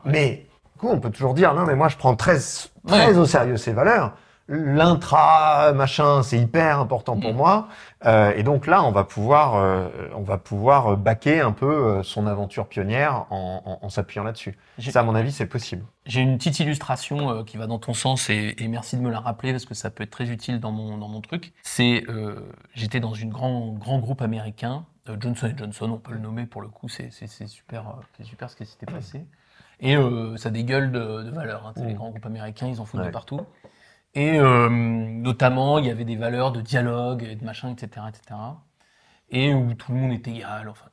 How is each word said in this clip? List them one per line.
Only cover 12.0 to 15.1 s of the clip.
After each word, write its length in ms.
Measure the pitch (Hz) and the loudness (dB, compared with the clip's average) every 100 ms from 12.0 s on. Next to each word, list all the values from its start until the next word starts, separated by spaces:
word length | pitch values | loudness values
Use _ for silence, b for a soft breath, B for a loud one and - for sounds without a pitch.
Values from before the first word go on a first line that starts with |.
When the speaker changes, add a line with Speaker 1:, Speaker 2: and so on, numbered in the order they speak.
Speaker 2:
son 240 | 95 - 104 | -2 -4 -2
aventure 400 | 101 98 - 98 | -2 -6 -6 -8
pionnière 600 | - 98 120 147 123 - | -4 -2 0 0 -2 -6
en, 320 | 95 92 92 | -8 -8 -10
en, 220 | 98 92 101 | -10 -12 -8
en 20 | |
s'appuyant 360 | - 92 - | -6 -6 -6
là-dessus. 340 | 107 110 - b b - | -8 -8 -12 b b -14
Speaker 1:
J'ai 120 | 117 | -2
Speaker 2:
Ça, 100 | 127 | 2
à 20 | |
mon 100 | 113 | 2